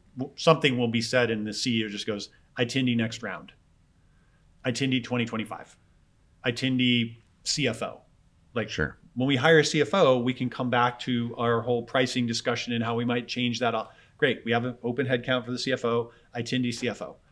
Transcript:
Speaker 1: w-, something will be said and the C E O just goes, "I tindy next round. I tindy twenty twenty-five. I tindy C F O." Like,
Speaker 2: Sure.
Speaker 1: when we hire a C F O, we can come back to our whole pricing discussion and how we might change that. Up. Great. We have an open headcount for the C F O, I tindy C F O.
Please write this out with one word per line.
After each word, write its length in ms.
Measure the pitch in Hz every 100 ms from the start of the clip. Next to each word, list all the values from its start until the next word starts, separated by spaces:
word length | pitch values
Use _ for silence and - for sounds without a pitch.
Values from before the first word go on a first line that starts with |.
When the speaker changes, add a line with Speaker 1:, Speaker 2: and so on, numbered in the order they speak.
| _ 127
Speaker 1:
w-, 180 | 139 -
something 400 | 170 156 147 123
will 120 | 120
be 120 | 117
said 300 | 113 127 117
and 160 | 110 107
the 60 |
C 280 | 104 131 113
E 40 | 107
O 20 |
just 180 | 104 -
goes, 240 | 104 - _ _ -
"I 80 | 120
tindy 320 | 135 127 117
next 260 | 113 -
round. 300 | 104 90 - - _ _ _ _ _ _ _ _ _ _ 131
I 60 |
tindy 280 | 117 135 131
twenty 220 | 110 123 117
twenty-five. 520 | 110 104 85 - - _ _ _ _ _ _
I 80 | 127
tindy 640 | 113 131 131 123 120 117 117 _ _ -
C 200 | - 127
F 140 | 110
O." 200 | 92 - _ _ _ _ _
Like, 160 | 117 107
Speaker 2:
Sure. 280 | - 76 - - 120
Speaker 1:
when 100 | 131
we 100 | 131
hire 220 | 156 160
a 60 | 143
C 140 | 156
F 140 | 143
O, 260 | 196 143 127
we 140 | 123
can 160 | 127 127
come 200 | - 127
back 300 | 123 123 -
to 320 | - 120 117 -
our 240 | 117 117
whole 220 | 127 120
pricing 440 | 117 131 127 131 120
discussion 460 | 113 127 117 -
and 100 | 117
how 120 | 117 117
we 100 | 120
might 240 | 123 120
change 300 | 127 123 117
that. 140 | 120
Up. 220 | 110 104 - - -
Great. 260 | 139 -
We 80 | 113
have 140 | 117 123
an 100 | 120
open 240 | 120 123 120
headcount 380 | 123 123 127 117
for 60 |
the 60 | 123
C 140 | 135
F 140 | 127 117
O, 260 | 117 113 - _
I 80 | 120
tindy 320 | 117 127 120
C 160 | 117 120
F 120 | 98
O. 140 | 62 - _